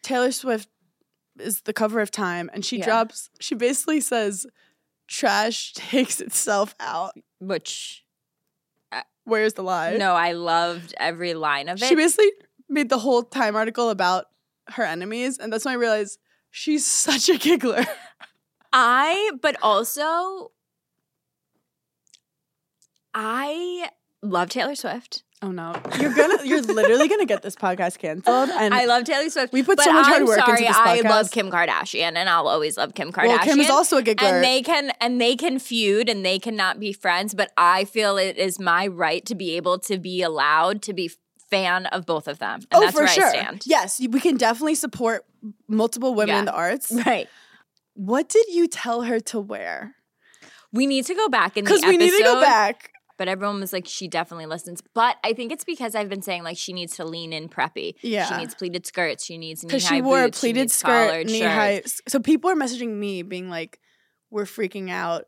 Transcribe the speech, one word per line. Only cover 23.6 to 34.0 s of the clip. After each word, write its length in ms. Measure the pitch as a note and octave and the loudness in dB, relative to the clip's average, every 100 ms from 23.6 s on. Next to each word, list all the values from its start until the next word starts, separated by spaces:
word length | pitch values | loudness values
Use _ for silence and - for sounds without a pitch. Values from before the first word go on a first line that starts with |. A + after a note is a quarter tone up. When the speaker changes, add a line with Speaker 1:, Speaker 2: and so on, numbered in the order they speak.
| F4+ F4+ - _ _ _ | -6 -8 -10 _ _ _
Speaker 2:
love 260 | G3+ F3+ F3+ | -2 -2 -2
Taylor 240 | B3 C4 | -2 -4
Swift. 500 | C#4+ F#3 A#3+ - - _ _ | -4 -8 -10 -12 -16 _ _
Speaker 1:
Oh 80 | G3+ | -8
no. 220 | F3+ E3 E3+ - - | -8 -8 -10 -8 -2
You're 160 | C#4+ | 0
gonna, 300 | B3+ D#4 G4+ | 4 4 2
you're 160 | C#4 D4+ | 2 0
literally 480 | A3+ G#3+ A3 A#3+ D#4 | 0 2 4 4 4
gonna 160 | G#4 | 2
get 160 | D4 - | 0 -2
this 140 | G3 - | -4 -4
podcast 420 | G3 F3+ F3+ - | -4 -2 -4 -4
canceled. 520 | D#3+ D#3+ A#3+ B3 C4+ | -8 -2 2 2 2
And 240 | F4+ G#3+ | 0 2
Speaker 2:
I 100 | B3+ | 2
love 200 | B3 A#3+ | 4 2
Taylor 240 | A#3+ C#4 D#4+ | 2 -2 -2
Swift, 220 | C#4+ B3+ | -4 -2
Speaker 1:
we 100 | C4 | 0
put 160 | C4+ F#4+ | 2 6
Speaker 2:
but 60 | |
Speaker 1:
so 80 | - | 8
much 140 | D#4 C#4+ | 8 8
hard 140 | D#4 | 6
Speaker 2:
I'm 40 | C4 | 6
Speaker 1:
work 120 | G#3+ | 6
Speaker 2:
sorry, 200 | B3 A#3+ | 6 4
Speaker 1:
into 60 | |
this 120 | A#3 A3 | 6 6
Speaker 2:
I 240 | A3+ A#3 | 6 6
love 260 | A3 G#3+ G#3+ | 6 4 4
Speaker 1:
podcast. 40 | |
Speaker 2:
Kim 180 | A#3 F#3+ | -2 -2
Kardashian, 680 | F3 E3+ E2+ - A2 E3+ E3 | 0 0 0 -4 -4 -2 -2
and 120 | F#3 | 0
I'll 180 | E3+ D3 | 2 2
always 300 | D3+ D3+ A#2 | 0 -2 -4
love 180 | D3 | -6
Kim 160 | - D#3 | -4 -6
Kardashian. 160 | F3+ A#3 | 0 2
Speaker 1:
Well, 100 | A#3+ | 4
Kim 220 | G#3 C#4+ | 4 4
is 100 | D4 | 4
also 260 | C#4 E4 | 4 4
a 60 | C#4+ | 2